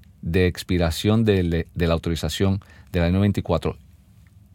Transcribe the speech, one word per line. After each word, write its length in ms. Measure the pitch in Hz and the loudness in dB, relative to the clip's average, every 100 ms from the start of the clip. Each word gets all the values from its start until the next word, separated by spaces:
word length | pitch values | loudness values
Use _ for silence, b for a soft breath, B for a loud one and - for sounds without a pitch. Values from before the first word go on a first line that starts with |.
| - - | -14 -14
de 280 | 85 90 90 | -4 2 2
expiración 760 | - - 90 85 - 104 110 110 | 0 -2 0 0 0 0 2 4
de, 440 | 98 87 82 - | 2 2 -2 -4
de 140 | - 85 | -2 0
la 60 | 82 | 0
autorización 640 | 85 82 82 - 98 98 b b b | -2 -4 -4 -2 0 0 b b b
de 80 | 90 | -2
la 100 | 85 | 0
I 40 | |
noventa 260 | 92 101 101 | 2 2 0
y 40 | - | 0
cuatro 320 | 82 82 - - - _ - - - - | -2 -2 -6 -12 -20 _ -20 -20 -20 -20